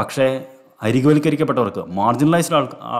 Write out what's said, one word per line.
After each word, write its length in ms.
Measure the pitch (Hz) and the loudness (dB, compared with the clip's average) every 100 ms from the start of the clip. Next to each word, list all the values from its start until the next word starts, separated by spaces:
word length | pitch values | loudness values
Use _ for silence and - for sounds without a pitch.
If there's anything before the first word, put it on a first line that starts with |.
പക്ഷേ 280 | - 143 131 131 - - _ - 110 | -6 0 0 0 -10 -20 _ -6 0
അരികുവൽക്കരിക്കപ്പെട്ടവർക്ക്, 960 | 127 143 151 156 147 151 127 104 95 82 95 | 2 4 4 2 0 -2 0 -2 -4 -8 -2
മാർജിനലൈസ്ഡ് 580 | 110 120 151 170 170 156 | 0 2 2 2 2 0
ആൾ-, 80 | 127 - 113 120 | -2 -8 -8 -6